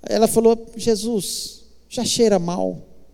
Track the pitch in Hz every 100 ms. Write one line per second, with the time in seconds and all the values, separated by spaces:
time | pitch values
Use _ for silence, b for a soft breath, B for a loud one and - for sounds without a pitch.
0 | - 208 220 226 226 226 226 - 208 214
1 | 214 226 - - - - - - _ -
2 | 233 - 226 196 170 180 92 180 - -
3 | -